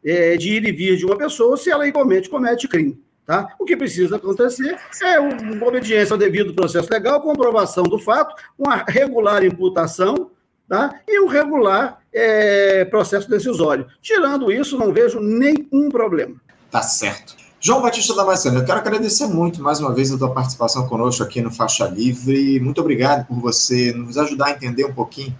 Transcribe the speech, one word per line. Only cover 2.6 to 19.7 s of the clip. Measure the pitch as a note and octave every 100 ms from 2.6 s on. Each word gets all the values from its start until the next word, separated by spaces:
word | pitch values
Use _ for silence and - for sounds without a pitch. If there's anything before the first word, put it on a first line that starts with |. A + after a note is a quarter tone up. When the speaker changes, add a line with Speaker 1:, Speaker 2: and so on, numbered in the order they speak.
| C4+
Speaker 1:
crime, | E3+ D3 - _ _ -
tá? | F3 G3 -
O |
que | F#4 F4
precisa | C4 E3+ F3+
acontecer | G3+ F#3+ G3 B3 B3 C4+ F4+ - -
é | F#4+ E4
o-, | C#4+ B3 A3
uma | G#3+ A#3
obediência | B3+ G#3+ G#3+ G3+
ao | G#3
devido | G3 E3 G3+
processo | F3 E3+ E3 E3
legal, | A3 A3+ C#4+
comprovação | D4+ C#4+ A#3+ A3 F#3+ -
do | F3 G3+
fato, | - B3 E4 - - -
uma | C#4+ A3+ -
regular | B3 C#4 A#3 G#3 G#3
imputação, | F#3 F3 F#3 F3+ E3 - F#3 D4 F4+ _ _ _ _
tá? | F#3+ C#4 C#4+ -
E | G4+
um | F#4+
regular, | C#4+ D4 D4 G#3 G3 C4+ - _
é, | A3 A3+ G#3+ G#3 G3+ G3 F#3+
processo | F#3 G#3+ G#3 G3+ G3+
decisório. | G#3 B3+ F#3+ E3 C#3 C3 _
Tirando | - G#4+ C#4+ C#4 C4+
isso, | C4+ C#4+ C4
não | G#3+
vejo | F#3+ A#3 A#3
nenhum | G#3 A3+ C#4 D4 D4 C#4 D4
problema. | B3 A3 E3 - - _ _ _
Speaker 2:
Tá | A#2
certo. | - - G#2 F#2+ - - - _
João | - B3+
Batista | A#3+ A#3 G#3
Damasceno, | G3 F#3+ F#3 F3 B2+
eu |
quero | B2+ F#3
agradecer | G#3+ G#3+ A3 - C#4+
muito | E3 E3+ E3
mais | C#3+